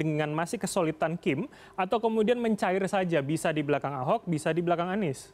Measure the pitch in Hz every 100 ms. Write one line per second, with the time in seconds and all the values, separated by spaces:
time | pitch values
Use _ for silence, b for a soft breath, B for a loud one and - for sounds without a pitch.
0 | 156 151 151 156 170 226 190 196 160 156
1 | 160 165 185 139 254 B B - 185 233
2 | 226 220 214 247 233 208 202 190 190 196
3 | 185 165 139 156 175 156 143 143 139 139
4 | 131 226 180 151 165 160 170 170 175 202
5 | 175 131 -